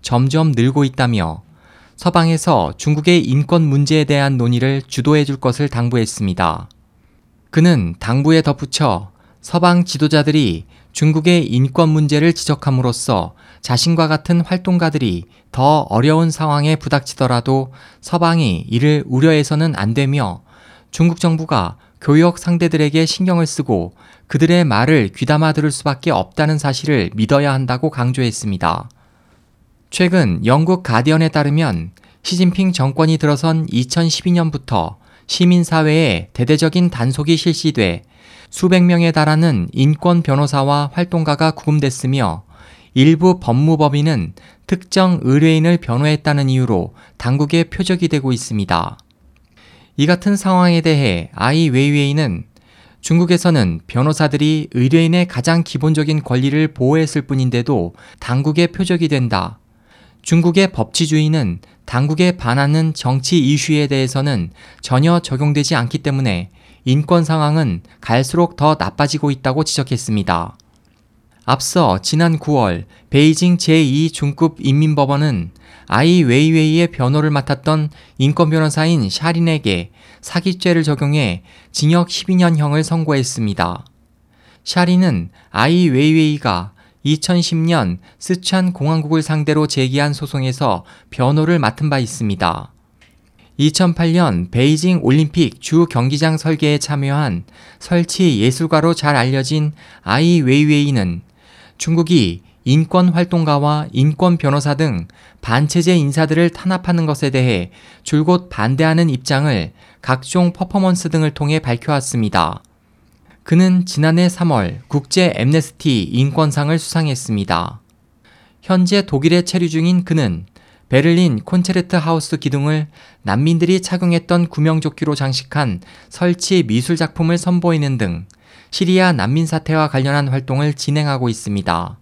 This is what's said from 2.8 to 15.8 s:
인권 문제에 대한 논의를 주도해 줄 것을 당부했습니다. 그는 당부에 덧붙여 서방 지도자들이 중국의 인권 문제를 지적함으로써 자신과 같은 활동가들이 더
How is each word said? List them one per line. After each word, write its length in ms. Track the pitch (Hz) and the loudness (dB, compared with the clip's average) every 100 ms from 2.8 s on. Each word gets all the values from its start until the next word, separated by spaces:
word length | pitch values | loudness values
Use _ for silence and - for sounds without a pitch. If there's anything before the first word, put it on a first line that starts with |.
| - 151 156 175 | -2 0 2 2
인권 400 | - 131 147 175 | 2 -2 2 2
문제에 400 | 156 139 143 156 | 2 2 2 0
대한 340 | 147 143 139 135 | 2 0 0 0
논의를 440 | 120 120 131 135 131 | 0 0 0 -2 -4
주도해 380 | - 127 151 | -4 2 2
줄 140 | 143 135 | 2 -2
것을 320 | 131 120 147 | -2 -2 -2
당부했습니다. 1000 | 120 120 120 110 - 101 90 87 82 87 _ _ _ _ _ _ _ _ | -2 0 0 -2 -4 -4 0 -2 -2 -10 _ _ _ _ _ _ _ _
그는 440 | - 170 156 87 85 | 2 4 4 0 -6
당부에 420 | 104 123 143 160 | -4 0 2 2
덧붙여 720 | 156 143 139 - 147 90 98 _ _ _ | 2 -4 -6 -2 -2 -2 -6 _ _ _
서방 440 | - 175 175 175 175 | -4 0 2 2 0
지도자들이 800 | 139 151 151 143 151 123 82 - _ _ | 0 2 2 2 2 0 -2 -8 _ _
중국의 560 | - 151 156 156 175 151 | -2 0 2 2 2 2
인권 420 | 120 131 131 160 | 0 0 2 2
문제를 440 | 156 151 147 165 | 2 2 2 2
지적함으로써 1000 | 165 - 143 - 131 127 120 - 107 82 - - - | 0 -2 -2 0 0 0 -2 -2 -2 -2 -10 -20 -20
자신과 460 | - 120 170 165 160 | -4 -2 0 2 2
같은 340 | 156 - 175 | 0 0 0
활동가들이 840 | 160 180 180 175 170 151 127 87 85 _ _ | 0 -4 0 0 0 0 -2 -4 -8 _ _
더 300 | - 135 156 | 0 2 2